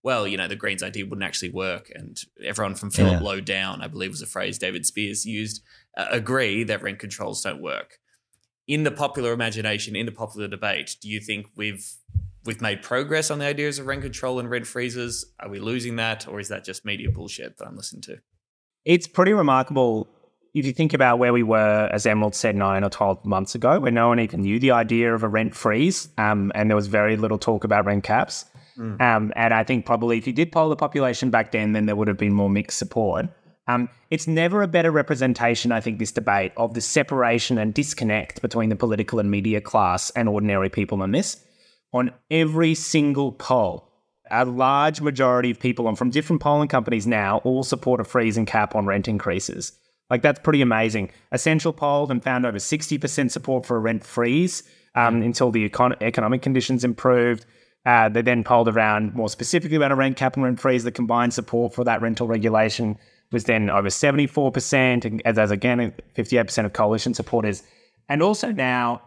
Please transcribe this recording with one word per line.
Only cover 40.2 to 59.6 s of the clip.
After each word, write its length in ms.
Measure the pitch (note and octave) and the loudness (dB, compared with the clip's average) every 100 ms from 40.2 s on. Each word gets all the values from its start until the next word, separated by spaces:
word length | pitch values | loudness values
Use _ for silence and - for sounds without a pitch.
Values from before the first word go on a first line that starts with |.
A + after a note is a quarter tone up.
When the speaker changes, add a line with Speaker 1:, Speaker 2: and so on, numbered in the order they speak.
| A2+ | 0
Speaker 3:
ordinary 400 | G#2 G#2+ G2 F#2+ | 0 0 0 0
people 320 | - G2 G2+ | -2 -2 -2
on 100 | F#2+ | 0
this. 320 | A#2 - - _ _ _ _ _ | 0 -2 -8 _ _ _ _ _
On 200 | B2 B2 - _ | -2 -2 -6 _
every 460 | D#3+ D#3 D#3+ E3 D#3 | 2 2 4 2 2
single 560 | - D#3+ D3 C#3+ C#3 | 2 2 4 2 -2
poll, 580 | - - B2+ G2 E2+ _ _ _ _ - | -4 0 2 2 -4 _ _ _ _ -2
a 160 | A2+ B2+ | 0 0
large 560 | B2 C3 C#3 D3+ D3+ | 2 2 4 2 0
majority 500 | D3 C3+ C3 B2 B2 | -4 2 2 4 2
of 80 | A2+ | 0
people 280 | B2+ A#2+ A2+ | -2 0 -2
on, 80 | G#2 | 0
from 160 | B2+ | 0
different 300 | C3+ D#3 D#3+ | 0 0 0
polling 260 | D3 D3 D3 | 2 2 2
companies 400 | C3 A2+ A#2 G#2 | 0 0 0 2
now 320 | A2 G2 G#2+ | 2 2 0
all 240 | B2 C3 | 2 0
support 360 | B2+ B2+ B2+ B2 | 0 -2 0 0
a 40 | |
freeze 340 | G#2 B2+ A2+ G#2+ | 0 2 2 0
and 80 | A2 | 0
cap 280 | A2+ G#2 A2 | 0 0 0
on 100 | G2 | 0
rent 220 | G2 G2 | 0 0
increases. 680 | G#2 - F#2 - - - _ _ _ _ | -2 -2 -4 -4 -8 -12 _ _ _ _
Like, 100 | B2 | 2
that's 180 | D3 C#3 | 2 2
pretty 200 | - D3+ | 2 4
amazing. 480 | B2+ A2 A2+ G#2+ F#2+ - _ | 4 4 2 0 -4 -10 _
Essential 420 | B2+ D#3+ D#3 E3 | -2 2 2 0
polled 380 | D#3 D3 C#3+ C#3+ | 0 0 2 0
and 120 | B2 | -2
found 220 | - B2+ B2 | 0 0 0
over 140 | G2+ | -2
sixty 400 | - D#3 - C#3+ | -4 -4 -2 -4
percent 320 | C#3+ D3+ B2+ | -2 0 -2
support 340 | - C3 C3 - | -2 -2 -2 0
for 100 | A#2+ | 0
a 40 | |
rent 240 | A2+ A2+ - | 0 -2 -4
freeze, 560 | - A#2+ C#3+ F3+ - - _ _ | -2 2 2 2 -2 -12 _ _
um, 300 | B2 A#2 A#2 | 2 4 4
until 260 | A2+ A#2 B2 | 0 2 2
the 180 | A2+ G#2 | 2 0
econ-, 300 | - B2 - | 2 2 2
economic 420 | A2+ A#2+ A2 B2+ | -2 0 0 0
conditions 400 | C3+ C3 - B2+ | 2 0 0 0
improved. 640 | B2 A2+ C3+ B2 A#2+ A2+ _ _ _ _ B2+ | 0 0 4 4 4 0 _ _ _ _ 4
Uh, 220 | A#2+ A2 | 6 6
they 120 | A2+ | 4
then 220 | A#2+ A#2+ | 2 2
polled 240 | A2 A#2+ A#2 | 4 4 4
around 480 | A2+ G#2+ G#2+ G#2+ A2+ | 4 4 2 0 -2
more 140 | G#2+ | -4
specifically 480 | - A#2+ F3 | -4 -2 0